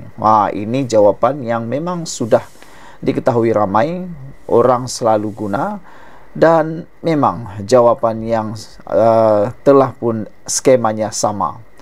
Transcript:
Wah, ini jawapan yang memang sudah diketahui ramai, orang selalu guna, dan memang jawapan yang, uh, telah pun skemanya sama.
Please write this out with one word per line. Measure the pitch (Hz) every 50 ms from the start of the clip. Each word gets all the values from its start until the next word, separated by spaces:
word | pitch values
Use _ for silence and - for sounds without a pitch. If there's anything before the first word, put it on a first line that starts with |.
| - - - -
Wah, | 104 107 110 107 101 92
ini | - 95 104 107 120 135 139
jawapan | 117 113 107 101 101 95 - - 120 139 151 123 113
yang | 117 117 117
memang | 113 123 143 165 180 180 175 160
sudah | - - - - 107 123 113 - - - - - - - - - - - -
diketahui | - - 127 - - 131 117 120 113 113 110
ramai, | 104 107 95 98 107 117 156 175 185 185 180 170 139 135 - - - -
orang | - - 117 117 131 127 123 131
selalu | 120 - - 131 110 110 107 104 107
guna, | 101 104 107 101 101 - 160 202 214 196 - - - - - - - - - - -
dan | 151 156 160 165 165 156 160 165 160 170 - - -
memang | - 165 165 147 131 107 90 85 120 104 95 107 101
jawapan | 98 123 123 120 120 113 - - 113 113 113
yang, | 110 113 113 110 107 107 113 107 - - - - -
uh, | - - 98 110 113 113 113 113 110 107 104 104 120 120 - -
telah | 143 139 139 131 127 117
pun | - 117 117 113 110 104 - - - -
skemanya | - - - - 139 131 123 117 110 110 107 107 101
sama. | - - - 110 104 101 92 71 - - - - - -